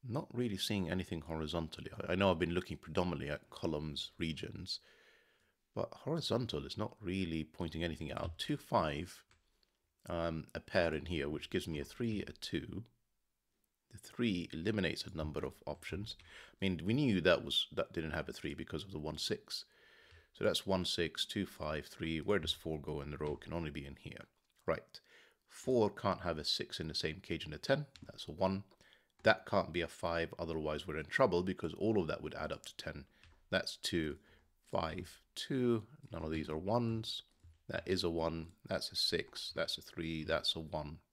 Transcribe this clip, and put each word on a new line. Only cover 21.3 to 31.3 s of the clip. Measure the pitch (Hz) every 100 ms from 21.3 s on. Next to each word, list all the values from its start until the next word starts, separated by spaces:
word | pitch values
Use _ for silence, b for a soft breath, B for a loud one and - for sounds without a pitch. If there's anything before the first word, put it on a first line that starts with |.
| 104
five, | 92 - 76 78 -
three. | - 82 80
Where | 76 101
does | 85
four | - 82 78
go | 73 73
in | 71
the | 73
row? | 76 67
Can | -
only | 82 80
be | 71
in | 71 67
here. | - - - _ _ _ -
Right. | 82 - - B B B B _
Four | - - 127 104
can't | - 104 82
have | 90 80
a |
six | 76 - - -
in | 80
the |
same | 80 80 78
cage | - 85
and | 80
a | 76
ten. | - 139 147 - -
That's | - -
a |
one. | 80 95 95 - b b b b _
That | 110 107
can't | - 101 85
be | 82
a | 82
five, | - 90 85 82 -
otherwise | 82 80 76 76 -
we're | 76
in | 76
trouble | - 127